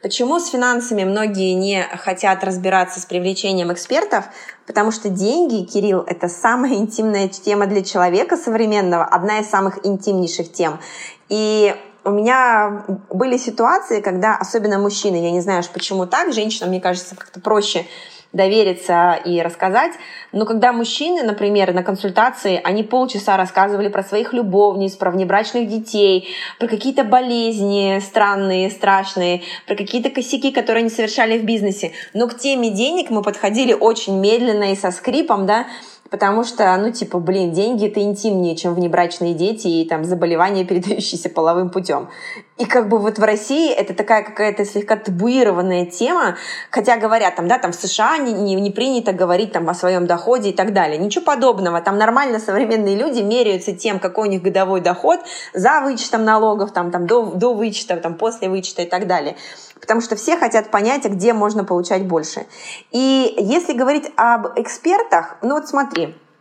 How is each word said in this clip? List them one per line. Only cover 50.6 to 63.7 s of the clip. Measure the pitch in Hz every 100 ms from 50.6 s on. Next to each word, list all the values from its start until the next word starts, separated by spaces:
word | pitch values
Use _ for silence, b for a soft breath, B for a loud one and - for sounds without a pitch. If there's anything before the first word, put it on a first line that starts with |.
| 190
далее. | 196 160 156
Ничего | 202 339
подобного. | 339 277 262 202 185 170
Там | 170 196
нормально | 220 240 277 220
современные | 220 196 240 226 202 196
люди | 294 247
меряются | 202 240 226 190 185
тем, | 180 226 190
какой | 185 180 214
у |
них | 190
годовой | 180 190 190 190
доход | 175 175 302 349 - B B
за | - 196 302
вычетом | 277 240 - 226
налогов, | 220 220 220 208 196
там, | 185 175
там, | 175 175
до, | 240 214
до | 175 240
вычета, | 220 226 202 - 175
там, | 170
после | 165 226 233 190
вычета | 190 185 -
и | 175
так | 185 196
далее. | 175 147 - B B B -
Потому | - 226
что | 226 -
все | - 339
хотят | 240 226 214
понять, | 214 214 269
а | 269
где | 196 208
можно | 226 208 208
получать | 190 180 175 190 190
больше. | 165 156 - - B B B B
И | 240 262 269 247 -
если | 196 302 349